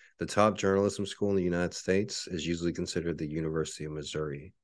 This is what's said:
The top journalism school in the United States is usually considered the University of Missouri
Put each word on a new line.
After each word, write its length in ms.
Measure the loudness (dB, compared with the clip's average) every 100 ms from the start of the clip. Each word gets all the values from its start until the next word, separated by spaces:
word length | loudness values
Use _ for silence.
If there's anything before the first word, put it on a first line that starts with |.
| -16 -8
The 80 | 0
top 280 | 4 4 4
journalism 520 | 4 4 4 2 -4
school 240 | -2 2
in 40 | 2
the 60 |
United 320 | 2 2 0
States 540 | -2 2 2 2 -4 -6
is 180 | -4 -2
usually 260 | 0 0
considered 460 | -2 -4 -2 -2 -2
the 80 | -4
University 600 | -4 -2 -2 -4 -6 -8
of 80 |
Missouri 600 | -8 -6 -4 -4 -6 -12 -18